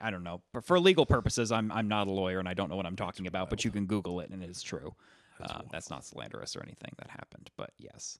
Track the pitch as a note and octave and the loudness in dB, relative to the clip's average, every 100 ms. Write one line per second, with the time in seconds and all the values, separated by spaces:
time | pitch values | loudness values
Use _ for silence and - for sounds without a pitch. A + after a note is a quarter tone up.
0 | A2 F#2 E2+ F2 _ A#2+ - F3+ F#3+ F#3 | -4 -4 -6 -8 _ -6 4 8 8 8
1 | C3+ B2+ - - A2+ A2+ G#2+ A2+ G#2 G#2+ | 8 6 4 2 4 4 2 0 2 2
2 | G2 F#2+ F#2 F#2 F2+ F2+ E2+ F#2 F2 F#2 | 2 2 2 0 -2 -2 -2 -2 -4 -4
3 | F2+ - F2+ F#2 F#2 G#2+ A2+ G#2 G2 G#2 | -6 -4 -4 -2 -2 0 0 0 0 0
4 | F2+ F2+ - F#2+ F2 F2+ - D#2 C#2 - | 0 -4 -6 -10 -10 -10 -8 -8 -8 -14
5 | - - _ - - E2 - D#2 - C#2+ | -20 -20 _ -12 -10 -10 -10 -10 -10 -12
6 | - - A1 G1+ - - - - - - | -12 -12 -12 -10 -10 -10 -12 -14 -16 -16
7 | - - - - - - - - - - | -16 -16 -16 -18 -18 -12 -12 -14 -20 -14
8 | - | -14